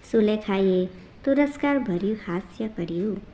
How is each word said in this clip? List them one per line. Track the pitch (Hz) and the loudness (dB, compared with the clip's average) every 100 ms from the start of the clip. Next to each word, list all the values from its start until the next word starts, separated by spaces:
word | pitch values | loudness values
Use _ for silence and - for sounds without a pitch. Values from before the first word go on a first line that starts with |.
| - | 2
સુલેખાએ | 226 214 214 214 196 190 185 185 - - - | 2 4 2 0 2 4 4 0 -6 -20 -6
તિરસ્કારભર્યું | - 277 285 285 294 285 220 175 190 214 - | 0 2 2 0 0 0 0 -2 -2 -4 -4
હાસ્ય | 175 - - 220 | -6 -6 -10 -8
કર્યું. | 220 170 170 208 196 - | -6 -6 -4 -4 -6 -10